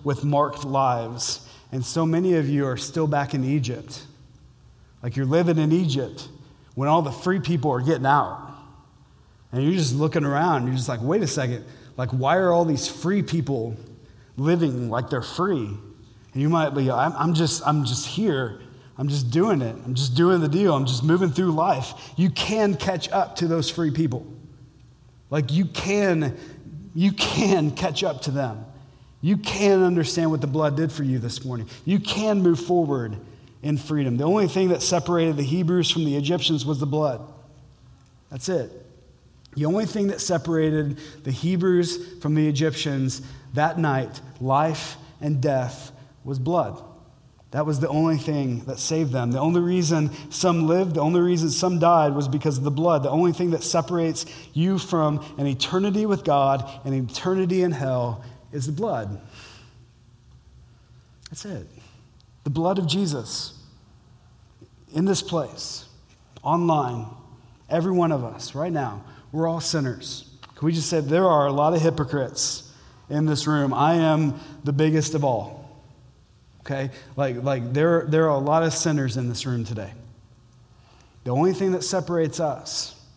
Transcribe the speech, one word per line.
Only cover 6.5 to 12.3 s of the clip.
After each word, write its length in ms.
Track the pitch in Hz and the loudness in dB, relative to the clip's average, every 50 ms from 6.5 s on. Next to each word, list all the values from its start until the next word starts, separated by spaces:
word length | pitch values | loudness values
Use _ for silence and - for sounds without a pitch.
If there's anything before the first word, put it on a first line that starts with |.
| - _ - - - | -20 _ -20 -14 -6
when 140 | - 135 147 | -2 2 2
all 120 | 156 170 | 4 2
the 100 | 160 139 | 2 0
free 280 | 117 - - 180 185 196 | -6 -4 -2 0 0 0
people 320 | 135 - 170 151 123 151 | 0 0 0 0 2 0
are 100 | 131 123 | 0 0
getting 240 | 127 147 165 127 131 | 2 0 0 2 4
out. 420 | 135 143 147 113 90 - - - - - - - - - - - _ _ _ - _ - - - _ - - - _ | 4 4 4 4 0 -4 -12 -14 -16 -18 -18 -20 -20 -20 -20 -20 _ _ _ -20 _ -20 -20 -20 _ -20 -20 -18 _
And 120 | - 127 135 | -4 0 0
you're 100 | 151 180 | 2 2
just 220 | 190 160 127 120 | 2 0 0 0
looking 300 | 139 151 160 151 170 147 | 0 0 0 2 0 0
around, 420 | 143 139 143 165 175 160 135 120 | 0 0 2 2 2 2 2 0
you're 80 | 127 127 | 0 -2
just 120 | 131 120 | -2 -2
like, 140 | - 127 110 | -4 -4 -4
"Wait 220 | 113 135 170 226 208 | -2 0 0 0 0
a 40 | |
second, 380 | 143 - 151 131 120 123 113 - - - - - - - | 0 -2 -2 -2 -2 -4 -6 -10 -16 -20 -20 -20 -16 -6
like, 140 | - 127 123 | -6 -4 -2
why 260 | 123 131 131 139 | -2 0 2 2